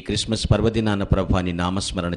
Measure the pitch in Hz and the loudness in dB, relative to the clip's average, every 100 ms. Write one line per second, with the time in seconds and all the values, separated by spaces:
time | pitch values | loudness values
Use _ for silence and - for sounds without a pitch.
0 | - 104 - 110 - 104 110 113 107 101 | 0 -2 0 0 2 2 2 2 0 0
1 | 98 95 90 95 90 87 87 95 - 92 | 0 0 2 0 0 -2 -2 -2 -4 -4
2 | 87 | -4